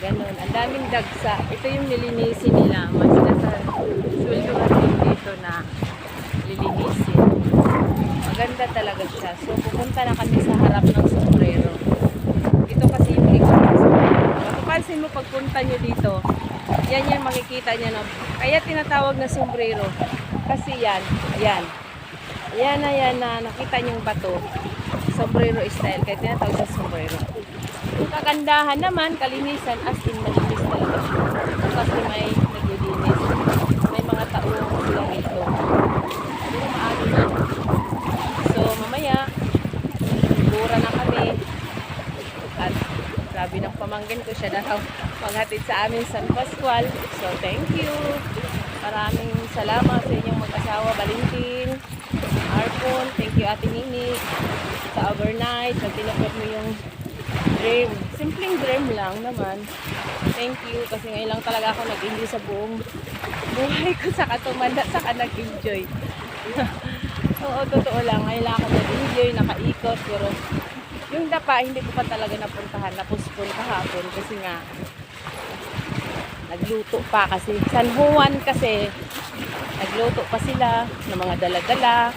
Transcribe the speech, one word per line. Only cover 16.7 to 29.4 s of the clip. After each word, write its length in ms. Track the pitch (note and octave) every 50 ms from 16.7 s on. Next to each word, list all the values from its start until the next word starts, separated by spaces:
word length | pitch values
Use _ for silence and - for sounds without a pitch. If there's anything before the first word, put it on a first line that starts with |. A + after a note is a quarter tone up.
| - - - -
yan 160 | C4 C4+ C4+ C#4+
yung 160 | C#4+ C#4+ C4+
makikita 480 | C4 B3+ B3+ B3 - B3+ B3+ B3 B3
nyo 160 | A3+ A#3 A#3 A3 A3
na, 60 | G#3+ G#3+ G3+ - - - - -
kaya 240 | - B3 C4 D4 D#4+
tinatawag 560 | - - D#4+ D#4 D4+ - D4 C#4+ C#4 C#4 C4+
na 80 | C4 C4
sombrero. 640 | B3+ - C4+ B3+ B3 A#3+ A#3+ A#3 A3 A3 G#3 G3 F#3+ F#3+ - - - - - - - - - -
Kasi 400 | - C4+ C4+ - - C4 B3 A#3
yan, 160 | G#3+ G3 F#3+ F#3+ - - - - - - G3+
yan. 240 | G#3+ G#3+ G3 F3+ F3 E3 - - - - - - - - - - - - - - - - G3 G#3+
Yan 180 | B3 C#4 C#4+ C#4+ D4
na 80 | C#4+
yan 240 | C#4+ C4+ C4 B3+ B3
na 240 | B3 B3 A#3+ A#3 A#3
nakita 400 | A3+ A3+ A3 - C4 B3+ - B3
nyong 240 | A#3+ B3 A#3 A3+ -
bato. 320 | A3 G#3+ - G3+ F#3 F3+ E3+ - - - - - - - - - - - - - - -
Sombrero 480 | - A#3 A3 - A3+ A#3 A#3 A#3 A3+ F3+ G3+
style. 320 | - - - G3+ F#3+ F3+ -
Kaya 160 | - G3+ -
tinatawag 400 | - A3+ A#3 A3+ G#3+ G3+ - -
na 80 | G3+ -
sombrero. 480 | - - - - - E3 D#3 E3 - - - - - - - - - - - - - - - - -
Yung 160 | - - -
kagandahan 680 | D4+ D4+ D4+ D4 D4 D4+ D4 D4 D4 D4 D4 D4 C#4 D4
naman, 320 | E4+ F#4 F4+ E4+ D#4 D#4+ E4 D#4
kalinisan, 580 | C4+ B3+ C4 C4+